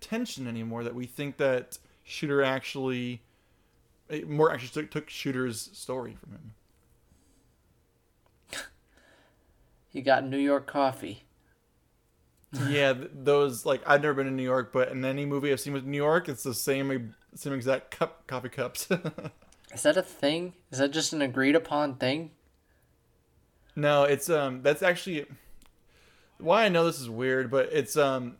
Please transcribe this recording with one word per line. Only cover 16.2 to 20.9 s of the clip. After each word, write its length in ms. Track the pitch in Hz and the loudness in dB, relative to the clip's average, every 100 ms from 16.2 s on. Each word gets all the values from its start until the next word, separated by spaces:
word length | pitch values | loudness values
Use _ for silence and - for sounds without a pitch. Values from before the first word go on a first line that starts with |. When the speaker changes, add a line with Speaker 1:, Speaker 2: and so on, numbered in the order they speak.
| 170 | 0
Speaker 1:
it's 140 | 131 | -6
the 100 | 135 113 | -6 -4
same, 580 | - 135 139 135 117 - _ - | 0 0 0 -4 -6 -14 _ -12
same 180 | 147 | -8
exact 380 | 139 120 131 - | -4 0 -2 -2
cup, 340 | - 165 - - | -4 -4 -4 -10
coffee 240 | 131 123 | -8 -8
cups. 380 | - 127 - - 180 160 - 185 | -6 -6 -4 -2 -2 -2 -8 -12
<laughs> 440 | - _ _ - | -14 _ _ -18
Speaker 2:
Is 80 | - | -2
that 140 | - 190 | 2 2
a 60 | |
thing? 500 | - - 143 160 180 - _ | 0 -2 0 0 -4 -10 _
Is 60 | 131 | 0
that 120 | 139 | 0